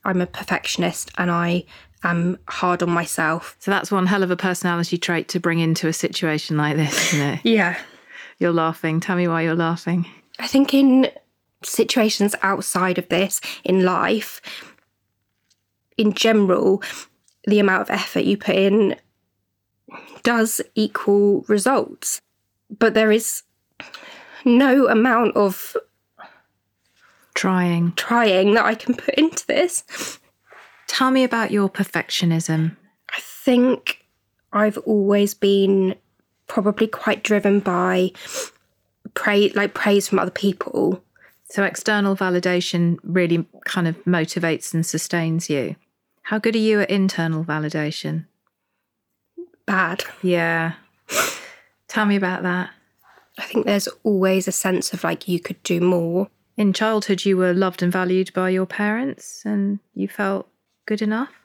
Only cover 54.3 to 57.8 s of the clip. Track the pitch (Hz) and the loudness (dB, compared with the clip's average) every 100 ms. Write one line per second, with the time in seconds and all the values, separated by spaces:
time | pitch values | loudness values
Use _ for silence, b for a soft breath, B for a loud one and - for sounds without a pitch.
54.3 | 190 185 - 190 185 - 180 165 170 - | 2 0 -4 -2 -2 -2 -4 -4 -4 -4
55.3 | 175 - 190 - 170 175 175 170 175 202 | -4 -4 -12 -4 0 2 0 0 -2 -4
56.3 | _ _ - 208 185 220 220 208 190 196 | _ _ -2 0 2 0 0 0 -2 0
57.3 | 185 185 180 190 180 | 2 2 2 0 0